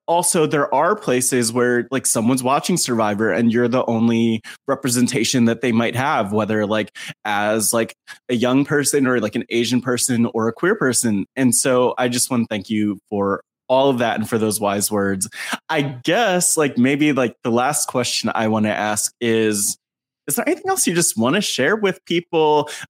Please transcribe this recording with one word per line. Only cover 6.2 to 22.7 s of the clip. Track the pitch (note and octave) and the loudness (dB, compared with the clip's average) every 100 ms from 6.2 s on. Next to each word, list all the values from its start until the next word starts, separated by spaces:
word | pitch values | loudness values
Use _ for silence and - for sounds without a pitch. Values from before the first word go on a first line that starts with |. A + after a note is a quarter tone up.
| G#2 | 0
whether, | G#2+ G#2 G#2+ G#2 | -2 0 0 0
like, | A2 G#2 - - - | -2 -4 -8 -16 -12
as, | G#2+ G2+ G#2 A2 G#2 | -4 -2 0 0 0
like, | A#2 A2+ - _ - _ | 0 -2 -6 _ -20 _
a | |
young | B2 B2 C3 C#3+ | -2 2 2 2
person | D3 C3+ C#3+ C3 | 0 2 0 2
or, | B2 | 2
like, | G#2 A#2 | 0 -4
an | - | -4
Asian | A#2 A#2 B2 | -2 0 0
person | C3 B2 - A#2+ A2+ | 0 -2 0 0 0
or | A2+ A2+ | 0 -2
a | |
queer | A2+ F3 | 0 0
person. | A3 C3+ A#2+ A#2+ G2+ - - | 0 0 0 0 -2 -4 0
And | C3 | 0
so | A2+ C#3 B2+ B2 - | 2 2 2 2 2
I | B2+ | -2
just | B2 - | 0 -2
wanna | B2+ A2+ | -2 -2
thank | G#2+ F#2+ | -4 -4
you | G#2+ G#2 F#2+ _ | -2 0 -2 _
for | G#2 G2 G2 - _ _ | -2 -2 -2 -6 _ _
all | B2+ C#3 | 2 2
of | B2 | 2
that | A#2 G2+ | 0 -2
and | G#2+ | -2
for | A2+ | 0
those | A2 G2 | 0 0
wise | G#2 G2+ G2 | 0 0 -2
words. | G#2 G2 G2 G2 - - - - | -2 -2 -2 -6 -8 -10 -10 -4
I | D#3+ | -2
guess, | C#3 B2 C#3 F3+ A3+ F3+ F3 - | -2 -4 -2 0 2 0 0 0
like, | D3 B2 | 0 2
maybe, | B2 C#3+ D3+ | 2 2 2
like, | C3+ A#2+ - | 2 0 -2
the | B2+ | -2
last | A#2 B2+ D3+ - | 0 0 -2 -2
question | C3 A#2+ - A2 | -2 -2 -2 -4
I | - A2 | -2 0
wanna | G#2+ G#2+ | 0 0
ask | F2+ G#2 G#2+ - - | 0 -2 -2 -4 -4
is, | A#2+ A2+ A2 G#2 G2+ - _ _ _ _ - | -2 2 2 0 -4 -6 _ _ _ _ -4
is | E3 | -2
there | - | -2
anything | F4+ F#4 | -2 -2
else | F#4+ - | -2 0
you | E3+ | 0
just | E3+ - | 0 0
wanna | A#2 F3 | 0 0
share | G3+ - C3+ A3 | -2 -2 0 0
with | G3 - - | -2 -4 -4
people | E3+ E3+ E3 D#3 D3+ D3 | -4 -2 0 4 4 0